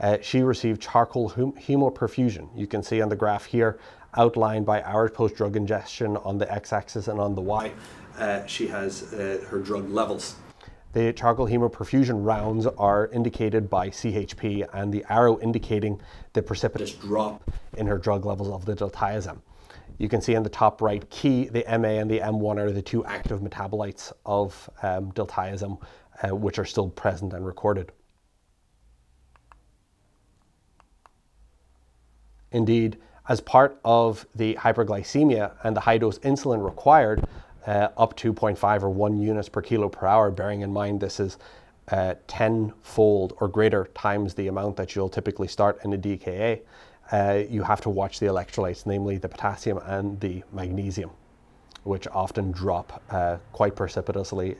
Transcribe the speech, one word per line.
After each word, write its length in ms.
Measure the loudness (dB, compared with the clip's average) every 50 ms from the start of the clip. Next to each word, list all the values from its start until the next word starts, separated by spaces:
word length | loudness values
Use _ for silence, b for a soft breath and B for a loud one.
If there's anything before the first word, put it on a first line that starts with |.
uh, 180 | 2 2 2 2
she 220 | 0 0 2 4
received 400 | 4 4 2 2 0 0 0 -2
charcoal 460 | -4 2 4 4 4 4 0 -2 -2 -2
hem-, 240 | -2 -2 -2 -2
hemoperfusion. 960 | -2 -6 -4 0 2 4 4 2 2 0 -4 -2 0 2 2 2 0 -2 -10 -12 -8
You 100 | -8 -6
can 160 | -4 -4 -6
see 180 | -2 0 0 0
on 80 | 2 2
the 60 | 0
graph 300 | 0 2 0 0 -2 -4
here, 340 | -2 2 2 2 2 2 B B B B B B B 4
outlined 500 | 6 6 6 6 4 2 2 2 0 0
by 160 | 2 0 0
hours 300 | -2 0 2 2 2 2
post-drug 420 | 2 2 0 0 2 0 -2 0 0
ingestion 600 | -2 0 0 -2 -4 -4 -8 -6 -4 -2 -2 -2
on 220 | -2 -4 -4 -2 -2
the 140 | -2 -2
x-axis 540 | -4 -6 -4 -4 -4 -4 -4 -4 -8 -6 -6
and 140 | -4 -2 -2
on 160 | -2 -2 -2
the 40 | -2
y, 320 | -2 -2 -2 -2 -4 -6 -10 B B B B B B B -8 -6
uh, 260 | -4 -2 -2 -4 -4
she 200 | -8 -6 -4 -4
has, 460 | -4 -4 -4 -6 -6 -6 -8 -12 -12
uh, 320 | -8 -6 -4 -4 -4 -6 -6 -6
her 120 | -6 -6
drug 280 | -4 -4 -4 -4 -4 -4
levels. 440 | -2 -2 -2 -2 -4 -6 -8 -12 -14 -16 -20 B B B B B B B B B
The 200 | -2 0 0 0
charcoal 340 | 0 2 2 2 2 4 0
hemoperfusion 760 | 0 2 2 2 0 0 -4 -6 2 4 4 4 4 2 0 2
rounds 420 | 0 0 0 0 -2 0 0 0
are 420 | 0 0 4 4 4 6 4 2 0
indicated 580 | 0 0 -2 -2 0 0 -2 2 2 2 0 2
by 200 | 0 0 0 -2
C 260 | -6 -6 -4 -2 -2
H 200 | -2 -4 -4 -8
P 280 | -6 -4 -2 -2 -2 -4 -4
and 200 | -4 -6 -4 -2
the 120 | -4 -4 -4 0
arrow 320 | 4 6 6 6 6 4
indicating 600 | 0 -2 -2 -2 -2 0 -2 0 0 -2 -4 -4 B B B B B B
the 100 | _ -2
precipitous 500 | -2 -2 -4 -2 -2 -2 -2 -4 -8 -8 -10
drop 540 | -12 -6 -2 -2 0 0 -2 -6 -6 -8 -8 B B B B -8
in 100 | -4 -2
her 120 | -2 -2 0
drug 260 | 0 0 0 0 0
levels 240 | -2 -4 -4 -4 -6
of 160 | -6 -6 -4
the 100 | -4 -2
diltiazem. 640 | -2 -4 -4 -2 -2 -2 -2 -2 -4 -6 -8 -10 -14 -18 B B B B B B B B B B -6
You 100 | -2 0
can 120 | 0 0
see 140 | 2 2 2
in 80 | 2
the 60 | 2 -2
top 320 | 2 4 4 4 4 4
right 280 | 0 0 0 0 -6 -10
key, 380 | -10 0 2 2 4 2 0 0
the 200 | -2 -4 -2 0
M 160 | 0 2 2
A 140 | 2 2 0
and 100 | 0 0
the 120 | 0 0
M 180 | 0 0 -2 0
one 200 | 0 0 0 0
are 100 | 0 0
the 120 | -2 -2
two 220 | -4 -2 -2 -2 -2
active 360 | -2 -8 -6 -4 -4 -4 -4
metabolites 720 | -6 -8 -8 -8 -8 -4 -4 -4 -4 -6 -8 -12 -16 -18 -18 _ _
of, 460 | 0 0 2 0 0 -4 -12 -20 -20 -12 -6
um, 280 | -2 -2 -2 -2 -4 -4
diltiazem, 680 | -4 -6 -6 -4 -4 -4 -4 -4 -6 -6 -6 -6 -6 -10 B B B B B B _ -6
uh, 120 | -4 -2 -2
which 260 | 0 -2 -2 -2 -2
are 40 | -4
still 240 | -2 -2 -2 -2 -2
present 440 | -4 -2 -2 -2 -2 0 -6 -6
and 120 | -6 -6 -8
recorded. 460 | -8 -8 0 0 0 0 0 -4 -8 -14 _ _ _ _ _ _ _ _ _ _ _ _ _ _ _ _ _ _ _ _ _ _ _ _ _ _ _ _ _ _ _ -20 _ _ _ _ _ _ _ _ _ _ _ _ _ _ _ _ _ _ _ _ _ _ _ _ _ _ _ _ _ _ -20 _ _ _ _ _ _ -20 _ _ _ _ _ _ _ _ _ _ _ _ _ _ _ _ _ _ _ -14 _
Indeed, 460 | 0 2 4 4 4 4 4 2 -2 b b b b b b -2
as 120 | -2 -2
part 400 | 0 6 8 8 8 8 4 -2 2
of 420 | 4 6 6 6 4 0 -2 -10 -16 _
the 200 | -2 0 0 0
hyperglycemia 960 | 2 2 2 4 4 2 0 0 -4 -4 -2 2 4 6 6 4 4 0 -2 -6 -4
and 140 | -2 -2 -2
the 40 | 2
high-dose 380 | 2 4 4 4 4 2 0 0
insulin 440 | 0 0 0 0 0 0 0 0 0
required, 600 | -4 -6 2 6 8 8 8 8 6 2 0 0 B B B B B B B -4
uh, 220 | 0 2 2 2 0 4
up 180 | 2 2 2 2
to 160 | -2 -2 -2
point 260 | 0 0 0 -2 0 2
five 260 | 2 2 2 2 2
or 60 | 0
one 260 | 0 2 2 2 2
units 320 | 2 2 2 0 0 -2 -4
per 140 | -4 -6
kilo 260 | -2 0 0 2 2 0
per 180 | -2 -2 2
hour, 240 | 4 6 6 6 4
bearing 300 | 2 -2 -4 -4 -4 -4
in 120 | -4 -4
mind 280 | -2 -2 -2 -2 -2 -2
this 180 | -4 -4 -2 -4
is, 200 | -4 -4 -4 B B B B B B B B B _ -2
uh, 220 | 0 0 0 0 -2 -6 _
ten-fold 1080 | -14 -2 0 2 2 2 2 0 -2 -4 -12 _ -4 4 6 6 6 6 4 2 -2 -2 -2
or 80 | -2 0
greater 380 | 2 4 4 4 4 2 0 -2 -8
times 400 | -4 -2 0 0 0 -2 -4 -4
the 140 | -4 -4 -2
amount 280 | -2 -2 -4 -4 -4
that 180 | -4 -8 -6 -2
you'll 140 | -2 -2 -2
typically 400 | -2 -4 -4 -4 -4 -4 -6 -6
start 300 | 0 4 4 4 4 2 -4
in 80 | -4
a 40 | -4
D 220 | -2 -2 -4 -4 -4
K 440 | -6 -8 -4 -2 0 0 0 -2 B B B B B B B B B 0
A, 60 | 2
uh, 280 | 2 4 4 4 2 2 0
you 140 | -2 -2
have 180 | 2 2 0 2
to 60 | 2 -2
watch 300 | -2 0 -2 -4 -4 -2
the 60 | 0
electrolytes, 600 | 0 0 0 -2 -4 -4 -2 -2 -2 -4 -6 -4
namely 300 | -4 -2 -2 -2 -2 -4
the 120 | -4 -4 -8
potassium 500 | -8 -4 -4 -4 -4 -2 -4 -4 -4 -4 -4
and 360 | -6 -6 -4 -4 -4 -6 -6
the 220 | -6 -6 -6 -8 -10 -12
magnesium, 580 | -10 -8 -6 -6 -4 -4 -4 -4 -6 -6 -8 -10 -12 _ _ _ _ _ _ _ _ _ _ _ -20 -14 -4
which 220 | -4 -4 -4 -4 -4
often 420 | -4 -2 -2 -2 -2 -2 -2 -2
drop, 520 | -2 -2 -2 0 0 -2 -4 -8 -16 -18 -12 -6
uh, 260 | -2 0 0 0 -2 -4 -8 -14
quite 220 | 0 2 2 2 2
precipitously 800 | -2 -4 -4 -4 -4 -4 -2 -4 -4 -4 -4 -4 -4 -4 -4 -6